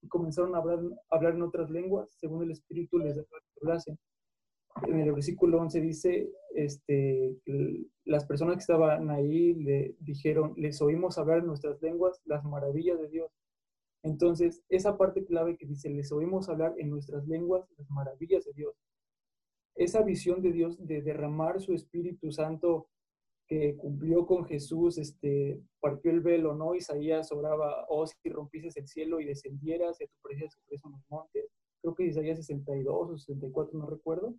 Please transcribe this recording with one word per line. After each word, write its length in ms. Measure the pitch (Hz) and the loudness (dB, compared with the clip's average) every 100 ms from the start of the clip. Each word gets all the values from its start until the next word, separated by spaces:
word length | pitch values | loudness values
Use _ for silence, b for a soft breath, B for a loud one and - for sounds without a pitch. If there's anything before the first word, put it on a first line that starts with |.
"Y 60 | - | -2
comenzaron 460 | 175 165 151 180 | -2 -2 0 0
a 40 | 175 | 0
hablar, 220 | 160 170 175 - _ | 0 -2 -2 -8 _
a 60 | 160 | 2
hablar 180 | 165 | 4
en 80 | 165 | 2
otras 280 | 170 170 156 | -2 -2 -4
lenguas, 440 | 160 185 196 208 _ | -4 -2 -2 -4 _
según 240 | 160 160 | -6 -4
el 80 | 165 | -4
Espíritu 480 | 156 _ 170 165 175 | -6 _ -8 -2 0
les 180 | 151 143 | 0 -4
daba 120 | 151 | -8
que 320 | - _ - | -18 _ -6
hablasen". 380 | 156 165 156 156 _ _ _ _ _ _ _ - - | -2 -2 -4 -14 _ _ _ _ _ _ _ -6 0
En 100 | 160 | 2
el 120 | 151 | 2
versículo 480 | 143 143 190 175 165 | 2 -2 4 6 6
once 200 | 165 160 | 4 0
dice, 520 | 160 156 185 180 - - - | 0 2 2 2 -2 -8 -8
este, 840 | - 143 143 - 143 139 131 131 131 | -2 -2 -4 0 2 4 2 0 -2
l-, 420 | - 139 143 - - _ | -4 -2 0 -2 -8 _
las 200 | - 151 | 0 0
personas 320 | 143 143 165 180 | 2 0 2 0
que 40 | |
estaban 500 | - 165 156 156 156 | 4 6 8 4 2
ahí 440 | 143 143 160 175 | 0 2 4 4
le 420 | 170 143 139 139 - | 4 2 2 0 -6
dijeron, 540 | 151 139 156 151 156 - | -8 -2 2 4 2 0
"Les 240 | 151 143 | -4 4
oímos 360 | 147 165 180 180 | 4 4 0 0
hablar 220 | 151 165 | 4 4
en 60 | 170 | 4
nuestras 340 | 143 147 143 | -2 -4 -2
lenguas 380 | 160 170 185 180 | -2 2 2 2
las 180 | - 151 | -4 -4
maravillas 560 | 147 143 139 147 170 170 | -2 -2 -2 0 2 0
de 80 | 151 | -2
Dios". 220 | 160 165 _ _ _ _ _ _ _ | -6 -6 _ _ _ _ _ _ _
Entonces, 600 | 156 151 175 165 175 - _ | -4 4 4 6 2 2 _
esa 280 | 185 202 196 | 2 2 4
parte 280 | 190 190 196 | 2 2 -2
clave 300 | 170 165 170 | 0 0 -2
que 80 | 139 | -8
dice, 240 | 143 151 | -8 -6
"Les 200 | 143 143 | -6 -4
oímos 380 | 151 170 190 185 | -2 0 -2 -2
hablar 260 | 156 160 165 | 0 0 -2
en 100 | 151 | -4
nuestras 380 | 147 139 147 143 | -6 -6 -8 -4
lenguas 400 | 160 175 185 190 _ | -4 0 0 -2 _
las 120 | 139 | -8
maravillas 560 | 143 135 - 165 185 - | -6 -6 -8 0 0 0
de 60 | |
Dios". 200 | 143 147 - _ _ _ _ _ _ _ _ _ | -8 -8 -10 _ _ _ _ _ _ _ _ _
Esa 280 | - 175 220 | 0 2 4
visión 380 | 214 185 180 180 | 4 2 0 2
de 120 | 185 | 2
Dios 340 | 170 165 170 165 | 2 0 -2 -6
de 160 | 151 | -4
derramar 580 | 143 147 147 151 160 190 | -2 -4 -4 -2 -2 -2
su 140 | 190 | -2
Espíritu 580 | 170 - 170 175 170 160 | -4 -4 -6 -6 -6 -8
Santo 560 | 147 156 160 175 160 - _ _ _ _ _ _ | -4 -4 0 2 2 -2 _ _ _ _ _ _
que 300 | 156 147 143 | 0 0 -2
cumplió 480 | 143 143 156 170 | -6 -4 2 2
con 220 | 170 185 - | 4 2 2
Jesús, 500 | 151 139 165 170 170 | -6 -4 0 2 0
este, 680 | 147 - 147 143 143 - - _ | -8 -6 0 0 0 -4 -10 _
partió 320 | 147 139 170 | -4 0 2
el 100 | 165 | 2
velo, 340 | 165 170 160 | 4 4 2
¿no? 200 | 147 160 | 0 -2
Isaías 560 | 180 - 147 151 156 156 | -2 -4 -4 0 0 0
oraba, 540 | 147 151 156 151 - - | -4 0 0 0 -2 -2
"Oh, 160 | 151 160 | -2 -2
si 100 | - 165 | -6 -8
rompieses 440 | 156 147 160 165 156 | -8 -10 -12 -12 -12
el 100 | 139 | -12
cielo 320 | - 156 165 | -8 -4 -4
y 60 | 147 | -4
descendieras, 760 | 139 143 139 151 165 170 165 | -8 -10 -8 -4 -2 -2 -4
y 40 | |
a 20 | 147 | -12
tu 80 | _ | _
presencia 280 | 143 143 156 | -12 -10 -10
se 100 | _ | _
ofrecen 320 | _ 143 147 | _ -14 -14
los 100 | 139 _ | -20 _
montes". 400 | 151 160 - 440 _ _ _ | -14 -8 -8 -8 _ _ _
Creo 120 | 165 | -6
que 120 | 165 180 | -2 -2
Isaías 320 | 151 151 160 | 0 -2 -4
sesenta 360 | 156 143 139 | -6 -8 -4
y 80 | 139 | -4
dos 280 | 135 165 170 | -2 -2 -2
o 80 | 160 | -6
sesenta 280 | - 139 135 | -10 -8 -6
y 40 | |
cuatro, 280 | 143 151 160 | -4 -4 -6
no 80 | 151 | -8
recuerdo. 480 | 151 165 165 220 | -8 -4 -4 -4